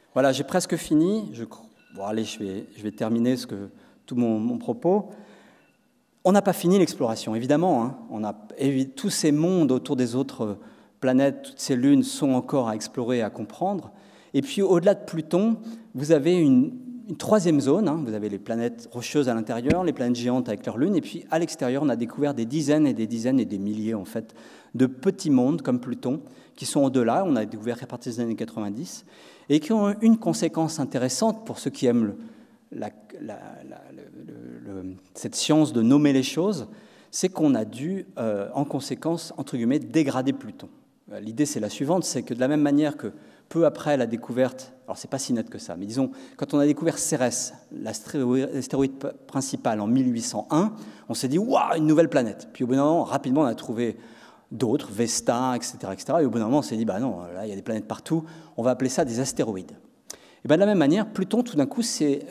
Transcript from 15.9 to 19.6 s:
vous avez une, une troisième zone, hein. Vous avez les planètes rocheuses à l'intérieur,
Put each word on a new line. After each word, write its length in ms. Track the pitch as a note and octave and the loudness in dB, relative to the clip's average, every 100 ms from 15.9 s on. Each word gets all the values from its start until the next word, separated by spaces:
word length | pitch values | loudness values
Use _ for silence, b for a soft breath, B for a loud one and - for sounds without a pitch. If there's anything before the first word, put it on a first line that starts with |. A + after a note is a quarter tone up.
vous 160 | B2+ D3 | -8 4
avez 240 | D#3+ D3 | 4 6
une, 420 | F3+ D3+ B2+ C#3+ - - - - | 6 8 6 4 -2 -14 -14 -12
une 80 | D#3 | -8
troisième 440 | - G#3+ F3 D3+ | 2 4 6 4
zone, 260 | B2 E3 G3 | 4 2 2
hein. 160 | D#3 | 0
Vous 80 | B2+ | -4
avez 160 | G#2+ G#2 | -4 -4
les 120 | G2+ | -6
planètes 480 | G#2+ A2+ A#2 A#2 - | -4 -2 -2 -6 -12
rocheuses 380 | A#2+ A#2+ D3 B2+ | -10 -2 0 2
à 60 | |
l'intérieur, 500 | A2+ G#2+ A#2 | 0 -2 -2